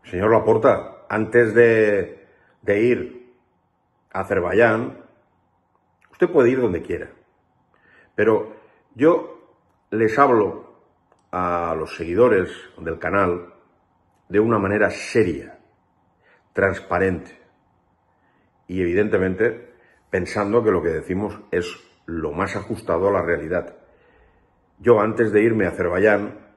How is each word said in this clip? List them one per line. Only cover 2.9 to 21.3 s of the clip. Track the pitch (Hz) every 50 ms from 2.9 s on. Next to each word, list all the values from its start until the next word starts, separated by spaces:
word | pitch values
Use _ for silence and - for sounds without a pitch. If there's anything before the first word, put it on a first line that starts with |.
| 120 - - - - - - _ _ _ _ _ _ _ _ _ _ _ _ _ _ _ _ _
a | - 95
Azerbaiyán, | 92 - 101 92 87 87 92 104 117 113 110 113 - - - - - _ _ _ _ _ _ _ _ _ _ _ _ _ _ _ _ _ _ _ _ _
usted | _ _ 180 165
puede | - 151 123 120
ir | 131 131
donde | 123 104 87 82
quiera, | - - 87 85 - - - _ _ _ _ _ _ _ _ _ _ _ _ _ _ _ _ _ _ _ _
pero | - 104 113 110 - - - - - _ _ _ _ _ _ _
yo | 110 139 160 175 - - - - - _ _ _ _ _ _ _ _ _ _
les | 101 110 113 107 - 143
hablo | 143 131 120 110 101 92 - - - - - _ _ _ _ _ _ _ _ _ _ _
a | - 90 90 87 87 87 85 82 80 80
los | 80 - -
seguidores | - 82 85 87 101 123 123 107 95 87 - - - - - _
del | - 82 82 82 -
canal | - 87 90 101 95 90 87 87 - - - _ _ _ _ _ _ _ _ _ _ _ _ _ _ _
de | 87 101
una | 110 117 113
manera | 104 98 95 101 107 104 95
seria, | - - - - - - 87 87 78 69 - - - _ _ _ _ _ _ _ _ _ _ _ _ _ _ _ _ _ _ _ _
transparente | 104 95 95 90 - - - 87 87 95 95 87 78 - - - _ _ _ _ _ _ _ _ _ _ _ _ _ _ _ _ _ _ _ _ _ _ _ _ _ _
y, | - 98 95
evidentemente, | 92 87 87 98 107 104 113 95 92 92 92 92 110 120 - - - - _ _ _ _ _ _ _ _
pensando | - 92 90 - - 107 104 101 107 120 110
que | 107
lo | 95 85
que | 76 -
decimos | 80 78 - - 90 98 107 98